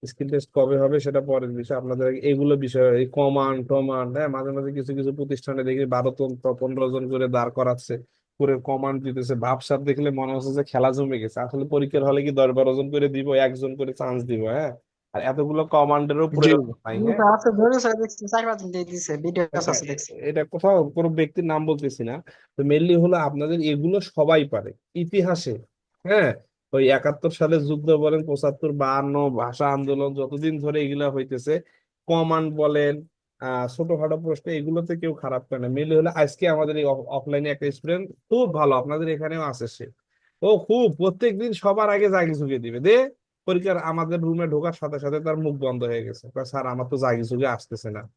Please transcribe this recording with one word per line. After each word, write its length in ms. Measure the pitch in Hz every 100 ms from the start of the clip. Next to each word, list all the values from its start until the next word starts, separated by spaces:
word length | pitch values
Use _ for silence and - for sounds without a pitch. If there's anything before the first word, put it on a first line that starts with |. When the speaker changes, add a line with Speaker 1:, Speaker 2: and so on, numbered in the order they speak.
Speaker 1:
স্কিল 260 | 127 - 139
টেস্ট 200 | 143 139
কবে 260 | - 131 139
হবে 200 | 135 147
সেটা 220 | 135 139
পরের 280 | 139 135 123
বিষয়। 280 | 120 120 135
আপনাদের 300 | 127 127 131
আগে 100 | 131
এগুলো 360 | 143 139 147 143
বিষয়, 400 | 135 127 127 123
এই 80 | 127
কমান্ড, 540 | 131 139 139 135 135 127
টমান্ড, 440 | 139 135 131 123 127
হ্যাঁ, 120 | 147
মাঝে 240 | 135 135
মাঝে 200 | 139 139
কিছু 240 | 143 127 139
কিছু 160 | 135
প্রতিষ্ঠানে 500 | 139 139 135 - 135
দেখি 220 | 131 131 135
বারো 260 | 127 127
জন, 420 | 131 135 127 131
পনেরো 380 | 123 131 131 131
জন 180 | 131 127
করে 180 | 131 127
দাঁড় 240 | 123 120
করাচ্ছে, 420 | 120 127 123 - 120 120 _ _ _
করে 140 | 139 131
কমান্ড 340 | 127 135 135 135
দিতেছে। 320 | 135 131 123 127
ভাবসাব 440 | 120 131 - 139
দেখলে 260 | 139 135 147
মনে 220 | 135 131
হচ্ছে 180 | 135 135
যে 100 | 139
খেলা 280 | 139 131 131
জমে 280 | 131 139 131
গেছে। 200 | 110 -
আসলে 260 | 123 139 143
পরীক্ষার 380 | 147 139 147
হলে 160 | 135 139
কি 80 | 143
দশ 180 | 135 131
বারো 240 | 127 131 131
জন 120 | 139
করে 160 | 147 143
দিব, 180 | 135 139
একজন 420 | 135 135 131 135 135
করে 180 | 135
চান্স 300 | 131 135 127
দিব, 200 | 123 117 110
হ্যাঁ? 280 | 127 151 120 _ _ _
আর 80 | -
এতগুলো 400 | 127 135 147 151 156
কমান্ডেরও 600 | 151 143 147 147 147 160
Speaker 2:
জি। 80 | 147
Speaker 1:
প্রয়োজন 380 | 151 156 120 117 110
নাই, 100 | 113
Speaker 3:
হুম, 80 | 226
Speaker 1:
হ্যাঁ? 120 | 220
Speaker 3:
তা 80 | 208
আছে, 160 | 214 240
ধরে 240 | 208 226 254
স্যার 160 | 240 220
দেখছি, 320 | 220 - 202
চার 180 | 226 226
পাঁচ 120 | 214
দিন 120 | 185
দিয়ে 140 | 180 175
দিছে, 320 | 175 170 151
ভিডিও 260 | 165 175 170
Speaker 1:
আচ্ছা, 180 | - 160
Speaker 3:
আছে 140 | 147 147
দেখছি। 240 | 143 -
Speaker 1:
এ-, 80 | - 139
এটা 140 | 151
কোথাও 340 | 151 175 190 196 147
কোনো 200 | 156 165
ব্যক্তির 360 | 160 156 170 170
নাম 200 | 156 156
বলতেছি 380 | 151 143 127
না। 120 | 113 135 - - _
তো 120 | -
mainly 320 | 143 147 170 175
হলো 140 | 170 180
আপনাদের 420 | 147 143 151 170
এগুলো 360 | 151 147 156 196
সবাই 440 | 196 - 151 160 139
পারে। 260 | 113 101 - _
ইতিহাসে, 640 | 175 170 202 180 170 135 110 - _ _ _ 175
হ্যাঁ? 260 | 208 156 107 _ _ _
ওই 100 | 135 135
একাত্তর 400 | 135 147 147 165
সালে 280 | 165 156 160
যুদ্ধ 300 | 143 151 151
বলেন, 300 | 156 151 156 156
পঁচাত্তর, 460 | 143 147 143 156
বাহান্ন, 440 | 147 135 135 143 143 143
ভাষা 380 | 123 120 120 143
আন্দোলন, 460 | 139 139 139 139
যতদিন 400 | 139 135 143 156 156
ধরে 180 | 147 151
এগুলা 260 | 143 143 143
হইতেছে, 420 | 135 131 131 135 160 165 _ _ _ -
কমান্ড 420 | 165 160 160 160
বলেন, 400 | 151 151 147 147 151 156 _ _ _
আহ, 240 | 131 127 123
ছোটখাটো 500 | 127 165 170 156 156
প্রশ্ন, 280 | 165 151 -
এগুলোতে 420 | 160 147 165 170 170
কেউ 160 | 165
খারাপ 300 | 156 135 - -
করে 140 | 131
না। 80 | 123
mainly 280 | 127 156 156
হলো 140 | 160 170
আজকে 300 | 151 - 175
আমাদের 260 | 156 151 151
এই 60 |
অফ-, 240 | 143 135 -
অফলাইনে 420 | 135 139 143 147
একটা 160 | 143 147
স্টুডেন্ট 340 | 143 151 175 190 - _
খুব 160 | 233 240
ভালো, 200 | 151 147 131
আপনাদের 320 | 127 151 160
এখানেও 320 | 151 156 160
আছে 260 | 151 127 117
সে। 180 | - 117 _ _ _ _ _
ও 80 | 185 214
খুব 280 | - 226 233 147
প্রত্যেকদিন 560 | 185 185 240 196 233
সবার 360 | 202 202 202 214
আগে 180 | 202 208
জাগি 240 | 190 170 151
ঝুঁকে 240 | 143 135
দিবে। 200 | 117 120
দে, 180 | 151 233 262 - _ _ -
পরীক্ষার 300 | 180 196 180
আমাদের 420 | 160 165 160 170
রুমে 260 | 165 165 170
ঢোকার 260 | 147 170
সাথে 260 | 165 151 147
সাথে 200 | 143 151
তার 180 | 160 156
মুখ 180 | 156 143
বন্ধ 280 | 131 123
হয়ে 200 | 120 117
গেছে। 220 | 113 113 120
কয়, 160 | 131 127
"স্যার, 220 | 139 127
আমার 200 | 123 123
তো 100 | 135
জাগি 260 | 131 117
ঝুঁকে 240 | 113 123 135
আসতেছে 420 | 117 - 113 113
না।" 100 | 107 107